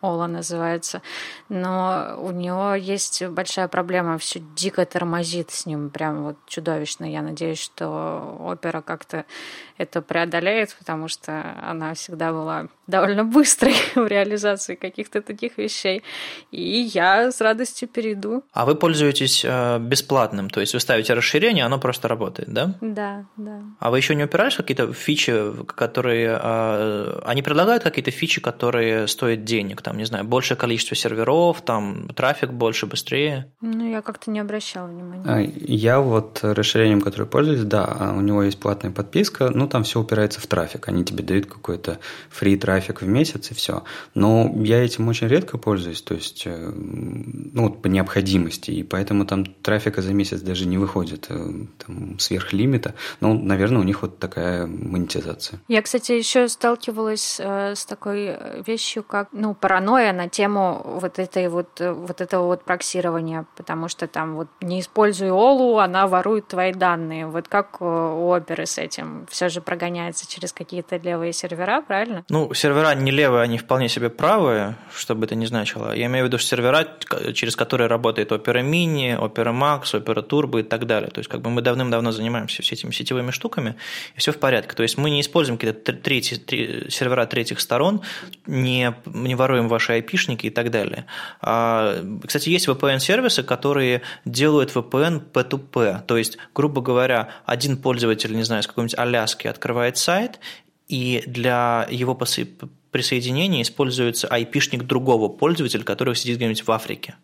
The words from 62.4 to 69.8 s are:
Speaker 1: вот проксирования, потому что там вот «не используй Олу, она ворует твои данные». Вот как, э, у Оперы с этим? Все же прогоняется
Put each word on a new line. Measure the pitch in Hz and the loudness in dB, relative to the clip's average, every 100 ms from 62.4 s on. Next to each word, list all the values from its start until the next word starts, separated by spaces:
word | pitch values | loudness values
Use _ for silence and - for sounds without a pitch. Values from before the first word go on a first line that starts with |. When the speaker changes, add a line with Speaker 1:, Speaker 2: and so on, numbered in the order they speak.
| 175 | 2
Speaker 1:
вот | 180 | 0
проксирования, | - 180 - 180 175 165 165 160 160 - | 0 -2 -2 -2 0 0 -2 -6 -8 -16
потому | - 165 165 | -8 -6 -6
что | - 160 | -6 -6
там | - 160 | -4 -4
вот | 156 156 _ | -6 -10 _
«не | 180 180 | -6 -6
используй | 175 - 208 190 190 | -4 4 4 4 2
Олу, | 185 233 277 254 220 | 6 6 8 6 6
она | 185 185 196 | 4 4 4
ворует | 180 190 214 208 | 4 2 0 -2
твои | 185 185 | 0 0
данные». | 185 180 170 165 160 160 | 2 2 2 -2 -6 -6
Вот | 160 170 | -6 0
как, | 202 196 - | -2 -2 -4
э, | |
у | 175 165 165 160 175 | -2 0 0 0 2
Оперы | 180 165 165 160 | 2 0 -6 -4
с | - | -6
этим? | 160 - 160 156 - | -6 -8 -10 -12 -10
Все | - 180 | -2 -2
же | 170 | -2
прогоняется | 165 175 | -6 -4